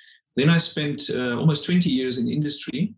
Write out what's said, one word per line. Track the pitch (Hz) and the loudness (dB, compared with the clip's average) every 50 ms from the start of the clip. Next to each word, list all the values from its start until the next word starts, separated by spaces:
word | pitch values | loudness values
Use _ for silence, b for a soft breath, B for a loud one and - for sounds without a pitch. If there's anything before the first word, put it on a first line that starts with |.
| B B B B B _ - | B B B B B _ -2
Then | 120 139 160 | 2 4 4
I | 170 | 4
spent, | 165 - - - 156 147 147 143 - - - | 4 2 0 -2 -4 -4 -4 -2 -2 -2 -2
uh, | - 123 127 123 120 | -2 -2 -2 -2 -2
almost | 113 - 160 147 - - | 2 2 2 2 2 2
twenty | - 180 180 175 - | 2 2 2 2 2
years | 127 131 131 127 120 127 | 0 0 -2 -2 -2 -2
in | 117 | -2
industry, | 120 - 151 147 147 - - - - - 135 202 - - | -2 -2 -2 -2 0 -2 -2 -4 -4 -4 -4 -4 -4 -6